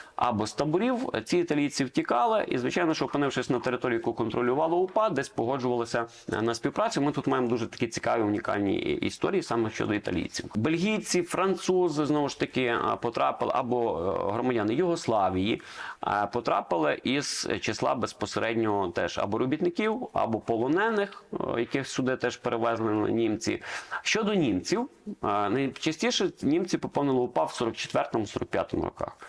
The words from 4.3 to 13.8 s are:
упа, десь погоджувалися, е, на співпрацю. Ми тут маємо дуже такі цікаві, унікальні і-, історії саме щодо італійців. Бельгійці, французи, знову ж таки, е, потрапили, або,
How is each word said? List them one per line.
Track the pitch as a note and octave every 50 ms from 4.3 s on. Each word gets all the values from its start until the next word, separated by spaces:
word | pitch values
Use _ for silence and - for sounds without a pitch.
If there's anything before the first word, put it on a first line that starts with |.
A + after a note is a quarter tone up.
| A2 B2 A#2+ A#2+ B2+ D3 D#3+ E3 F3
упа, | F3 F#3 F#3 - A3 G#3+ A3
десь | E3+ C#3 C3+ -
погоджувалися, | - - A#2 A#2+ C3+ C3+ A#2+ B2+ B2 A#2+ A#2 - - A#2 A#2 - - - - -
е, | G#2+ G#2
на | A2 A#2 A#2
співпрацю. | - - C#3+ - - G#3+ A3+ - D#3
Ми | C#3 D3
тут | C#3 C#3+ -
маємо | C#3 C3+ C3 B2 A2+
дуже | B2+ A2+ A2
такі | - - - A#2+
цікаві, | A#2 - - - A2+ A#2 A#2
унікальні | A2 G#2 G#2 - - - G2 G#2 G2+ G2 F#2+
і-, | - - - - - -
історії | G2+ - - - D#3+ G3 F3+
саме | C#3+ - A#2 A#2 A2+ A2
щодо | - - A2 G#2 G#2
італійців. | G#2 - - F#2 E2+ - - - - - - -
Бельгійці, | G#2+ A2 D#3 D#3+ E3 F3+ G#3+ G#3+ G3+ - - - F3+
французи, | E3+ - - E3 F#3 G3 F#3 F3+ - - F#3 F3+ F3+ E3+ D3 D3+ D3+
знову | C#3 D3+ D3 C#3+ C3+
ж | - -
таки, | D3 - - B2+ B2+
е, | A#2 A#2+ - - G#2+ G#2+ -
потрапили, | - A#2+ A#2 - C#3 C#3 C#3 - A#2 A2+ -
або, | B2+ C3 A#2 A#2+ B2